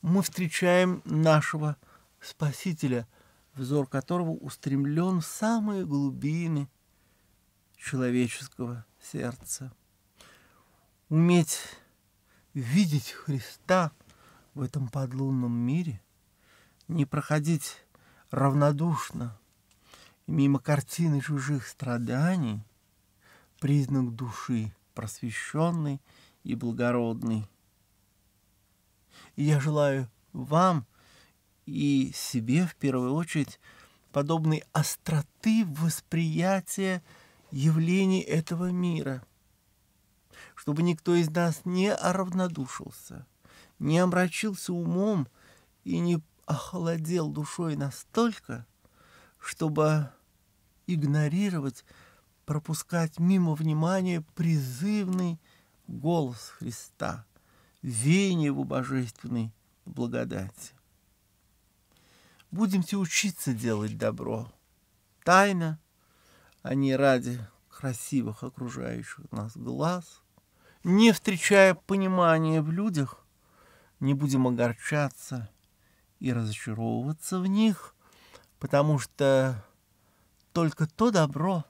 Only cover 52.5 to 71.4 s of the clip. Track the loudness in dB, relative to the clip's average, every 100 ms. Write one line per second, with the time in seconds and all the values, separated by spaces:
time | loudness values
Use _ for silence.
52.5 | -6 -4 -8 -4 -2 -2 0 2 4 4
53.5 | 2 0 2 2 0 0 -2 -6 -2 2
54.5 | 2 0 -4 -2 0 0 0 -2 -4 _
55.5 | _ _ _ -14 -6 0 0 0 -6 -16
56.5 | -12 -10 -10 -16 _ -6 -6 -12 _ _
57.5 | _ _ _ -8 -2 2 4 4 2 0
58.5 | -2 -2 -4 -2 -4 -4 -8 -6 -4 -4
59.5 | -8 _ _ -16 -8 -6 -4 -6 -6 -8
60.5 | -12 -20 _ _ _ _ _ _ _ _
61.5 | _ _ _ _ _ _ _ _ _ _
62.5 | -2 0 2 0 -2 -2 0 -2 -2 -4
63.5 | -2 0 0 -2 -2 -4 -4 -6 -6 -8
64.5 | -18 _ _ _ _ _ _ 4 6 6
65.5 | 2 -2 -4 _ _ _ _ _ _ _
66.5 | _ -4 0 2 4 4 4 0 -8 -10
67.5 | _ _ -10 -8 -6 -2 -2 -2 -6 -12
68.5 | -10 -10 -8 -8 -8 -10 -16 -12 -10 -10
69.5 | -10 -8 -4 -2 -2 -8 -20 _ _ _
70.5 | _ _ _ 2 8 8 6 0 -2